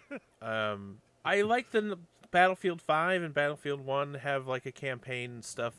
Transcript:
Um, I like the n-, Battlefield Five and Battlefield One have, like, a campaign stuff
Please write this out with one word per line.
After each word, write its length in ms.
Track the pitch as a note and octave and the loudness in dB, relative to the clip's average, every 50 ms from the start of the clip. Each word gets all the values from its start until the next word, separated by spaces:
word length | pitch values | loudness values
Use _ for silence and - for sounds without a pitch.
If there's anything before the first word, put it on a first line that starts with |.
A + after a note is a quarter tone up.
| - - C#4+ - - _ _ - | -14 -14 -14 -14 -14 _ _ -10
Um, 560 | A2+ A2+ A2 A2 G#2+ G#2+ G#2 G2+ G2 G2 G2 - _ _ _ _ - | -6 -4 -2 0 0 0 -2 -4 -8 -12 -16 -18 _ _ _ _ -2
I 160 | D#3+ F#3+ G3+ | 0 2 2
like 280 | G#3 G#3+ A#3+ B3 A#3+ - | 2 2 2 0 0 0
the 80 | - A3 | 0 0
n-, 280 | G#3 G#3+ G3 F3 E3+ - _ _ - - | 0 0 -4 -8 -10 -16 _ _ -6 2
Battlefield 520 | - F3 F#3 F#3 F#3 - - F3+ E3+ E3+ | 6 6 6 6 6 2 0 -2 -2 0
Five 400 | - - D3+ D#3 E3 F3+ F#3 F3+ | 0 2 2 4 4 2 2 0
and 100 | E3+ D#3 C#3 | 0 0 0
Battlefield 460 | D3 D3 D3 D3+ - - C#3+ C#3+ C#3 | 2 2 2 0 -2 -4 -4 -4 -4
One 340 | C3 C3+ C3+ C#3 C#3+ C#3+ C#3+ | -2 -2 0 0 0 -2 -6
have, 320 | C3+ C3 C#3+ C#3 C3+ C3 | -6 -4 -2 -2 -2 -2
like, 200 | C3 C3 B2 - | -2 -4 -4 -4
a 60 | C3+ | -8
campaign 720 | - - C#3+ C3+ B2 A#2 - C3 B2+ B2 B2 B2 A#2+ A#2 | -10 -6 -6 -6 -6 -6 -6 -8 -6 -6 -6 -8 -10 -12
stuff 320 | G#2+ - - - A#2 A#2 - | -14 -10 -6 -4 -4 -4 -6